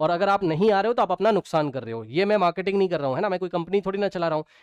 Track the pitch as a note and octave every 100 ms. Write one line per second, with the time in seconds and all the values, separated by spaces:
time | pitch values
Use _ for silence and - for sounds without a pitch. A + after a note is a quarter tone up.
0 | D#3 E3+ G3 G3 F3+ D#3+ G#3+ G3 G#3+ A#3+
1 | F#3+ F3 G#3 G3 - D#3+ D3+ B2 A2+ A2+
2 | A2 D3 G3 G#3 F3 F3+ F#3 G3 F#3+ D#3+
3 | C#3 C3 G#3 F3+ F3+ F3 E3+ G3+ F#3+ G3
4 | G3+ F#3 E3 D#3 - _